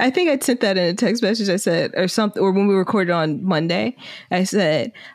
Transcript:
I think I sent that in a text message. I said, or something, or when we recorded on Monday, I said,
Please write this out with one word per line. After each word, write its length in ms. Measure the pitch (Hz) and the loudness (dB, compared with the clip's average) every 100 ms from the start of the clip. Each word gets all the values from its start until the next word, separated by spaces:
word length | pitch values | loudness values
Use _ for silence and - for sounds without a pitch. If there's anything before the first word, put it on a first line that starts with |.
I 80 | 254 | -2
think 200 | 262 349 | 2 2
I 80 | 269 | 0
sent 220 | - 247 | 0 0
that 160 | 208 190 | 0 0
in 60 | 175 | 0
a 40 | |
text 280 | 185 220 233 | 0 0 0
message. 260 | 196 220 202 | 0 0 0
I 60 | 180 | 0
said, 360 | 202 170 143 - | 0 0 0 -2
or 120 | 180 | -2
something, 340 | - 208 - | 0 -2 0
or 100 | 196 | 0
when 160 | 190 202 | 2 2
we 60 | 190 | 2
recorded 360 | 180 214 175 | 2 0 0
on 320 | 170 156 147 | 0 0 -2
Monday, 520 | 190 180 165 175 220 - - - - | 0 0 0 -2 -2 -6 -14 -20 -4
I 120 | 185 | -2
said, 480 | 190 208 170 151 165 - - | 0 0 2 0 -2 -8 -20